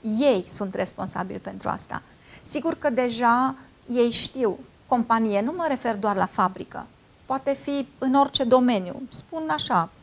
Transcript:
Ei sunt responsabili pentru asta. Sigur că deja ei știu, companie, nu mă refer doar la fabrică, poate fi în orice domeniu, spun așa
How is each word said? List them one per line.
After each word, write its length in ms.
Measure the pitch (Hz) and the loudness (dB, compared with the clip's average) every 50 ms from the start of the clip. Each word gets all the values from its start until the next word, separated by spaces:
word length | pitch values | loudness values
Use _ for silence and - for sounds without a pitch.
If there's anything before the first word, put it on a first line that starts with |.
| - 226 214 220 | -4 -2 0 2
Ei 260 | 285 285 240 185 180 - | 4 4 4 2 0 -4
sunt 260 | - - 208 190 190 | -6 -6 -6 -4 -4
responsabili 640 | - 190 185 - - 190 - - 175 180 190 190 190 | -4 -4 -4 -4 -8 -10 -8 -6 -6 -8 -6 -8 -10
pentru 300 | - 196 190 190 - 190 | -10 -12 -14 -8 -6 -6
asta. 340 | - - - - - - - - - - - - - - - | -6 -6 -8 -12 -12 -12 -12 -14 -20 -20 -20 -20 -20 -20 -14
Sigur 320 | - - 302 - 330 330 | -8 -8 -4 -2 -2 -4
că 160 | - - 294 | 0 -2 0
deja 640 | 240 226 254 247 233 226 247 233 233 247 262 262 262 - - - - _ _ - 240 | 2 2 0 0 0 2 4 4 4 4 2 0 -2 -6 -14 -20 -20 _ _ -4 2
ei 180 | 247 233 240 | 2 2 4
știu, 480 | 233 - - - - 262 254 214 185 - - - - _ - | 2 0 -2 -2 -2 0 -2 -2 -2 -2 -10 -20 -20 _ -4
companie, 540 | - 262 240 226 233 226 226 226 220 202 196 | -2 0 0 2 2 2 2 2 2 2 0
nu 120 | 214 247 330 | 0 0 -2
mă 100 | 359 339 311 | -2 -2 -2
refer 280 | 277 247 - 240 220 | -2 -2 -2 -4 -4
doar 200 | 202 196 214 202 | -2 -2 -2 0
la 100 | 190 180 | 0 0
fabrică, 600 | 180 - - 196 185 190 - - - - - - - - _ _ _ - _ - | -2 0 0 0 0 0 -4 -14 -12 -12 -14 -14 -14 -20 _ _ _ -20 _ -8
poate 300 | - 262 269 262 277 277 | -6 -6 -4 -2 -2 -4
fi 320 | 269 - - 277 285 269 277 - - | -2 -2 -4 -2 -2 -4 -6 -8 -4
în 160 | - 262 254 | -2 2 4
orice 300 | 277 277 277 - - 269 | 4 4 4 2 -2 4
domeniu, 580 | 233 247 254 254 247 240 202 185 175 - - 269 233 | 6 6 6 6 6 2 2 0 -4 -8 -10 -12 -8
spun 400 | - - - - - 320 320 311 | -8 -8 -8 -6 -8 -6 -4 -2
așa 400 | 202 - - - 254 180 165 - - - | -2 -2 -2 0 2 2 2 0 -6 -20